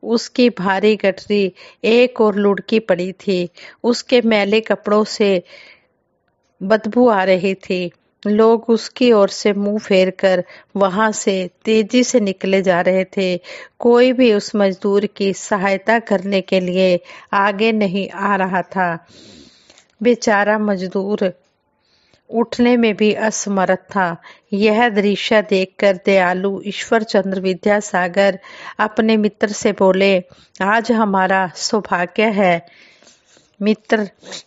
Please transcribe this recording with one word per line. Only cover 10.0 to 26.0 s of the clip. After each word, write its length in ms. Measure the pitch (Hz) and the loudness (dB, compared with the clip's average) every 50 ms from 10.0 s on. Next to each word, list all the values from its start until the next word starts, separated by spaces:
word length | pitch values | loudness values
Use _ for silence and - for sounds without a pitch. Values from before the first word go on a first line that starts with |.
| 185 185 185 - - 190 185 180 175 - - - - _ - | 2 2 0 0 0 0 0 0 -2 -6 -12 -20 -18 _ -2
वहां 360 | 196 196 190 180 214 220 214 | 0 0 0 2 0 0 0
से 380 | 208 - - 214 190 185 180 180 - _ - | -2 -2 -2 -2 -2 -2 -4 -8 -12 _ -2
तेजी 380 | 220 220 220 214 202 254 247 240 | 0 2 2 2 2 2 2 2
से 160 | - - 240 | 2 2 0
निकले 420 | 208 196 185 - - 190 190 196 | 0 0 -2 -4 -2 0 0 2
जा 200 | 180 190 175 175 | 2 2 0 2
रहे 240 | 175 180 185 190 185 | 2 0 0 0 -2
थे। 360 | 185 - 196 190 180 180 175 - - - - - - _ - | -4 -4 -4 -2 -2 -4 -4 -8 -12 -20 -20 -20 -20 _ -2
कोई 340 | - 240 240 240 254 254 247 | 2 2 4 4 4 4 4
भी 200 | 247 254 226 208 | 4 4 4 2
उस 220 | 208 - - - | 2 -2 -2 -2
मजदूर 500 | 208 202 196 180 - - 202 196 202 208 | 0 0 0 0 -2 -2 -2 0 0 -2
की 280 | 202 - - 202 196 185 | -2 -4 -4 -4 -4 -4
सहायता 640 | - - - 214 190 190 196 196 190 - 220 226 233 | -6 -6 -4 -4 -2 0 -2 -2 -2 0 0 -2 -2
करने 420 | 226 - 196 185 185 196 202 190 | 0 -2 -2 -2 -2 -2 -4 -4
के 180 | 185 - 190 185 | -2 -2 -2 -2
लिए 400 | 180 180 180 185 185 185 175 175 - - - - - _ 202 | -2 -2 0 0 2 2 2 0 -2 -8 -20 -20 -10 _ -2
आगे 380 | 202 196 208 202 190 220 226 | 0 0 0 0 0 0 0
नहीं 380 | 220 214 208 185 175 196 185 - | 0 0 0 -2 -2 -4 -6 -8
आ 260 | 175 196 196 202 202 | -8 -6 -4 -2 0
रहा 260 | 190 185 185 190 180 | 0 -2 -2 -2 -4
था। 460 | 170 - - 190 180 175 165 165 - _ - - - - 92 - - - _ _ _ _ _ _ _ _ _ - 214 | -4 -4 -4 -4 -2 -2 -4 -8 -12 _ -20 -20 -20 -20 -20 -20 -20 -20 _ _ _ _ _ _ _ _ _ -2 0
बेचारा 560 | 247 233 226 - 240 208 196 208 208 214 214 | 0 0 0 0 0 0 2 2 0 0 0
मजदूर 800 | 214 208 196 180 185 180 - 202 190 202 208 - 202 180 - _ _ _ _ _ _ _ _ _ _ _ _ _ _ _ _ _ _ - | 0 -2 -2 -4 -6 -6 -6 -6 -4 -4 -4 -4 -4 -4 -4 _ _ _ _ _ _ _ _ _ _ _ _ _ _ _ _ _ _ -6
उठने 480 | - 226 240 - - - 240 240 247 | -4 -4 -4 -4 -2 0 2 2 2
में 180 | 240 233 220 196 | 2 2 0 0
भी 180 | 214 214 208 - | 0 0 0 0
असमर्थ 640 | - 214 220 208 - - 202 202 190 185 185 185 - | -2 -4 -4 -4 -6 -6 -4 -2 -2 0 0 -2 -2
था। 380 | - - - 202 185 170 170 - - - - _ _ _ 208 | -4 -6 -4 -2 -2 -2 -4 -8 -14 -20 -20 _ _ _ -4
यह 360 | 196 214 214 214 220 247 240 | 0 0 2 2 2 0 0
दृश्य 520 | 202 208 196 208 196 - - - 226 214 | 0 0 0 0 -2 -2 -2 0 0 0
देखकर 580 | 202 208 202 190 190 190 _ - 208 202 190 180 | 0 0 0 -2 -2 -4 _ 0 0 0 0 0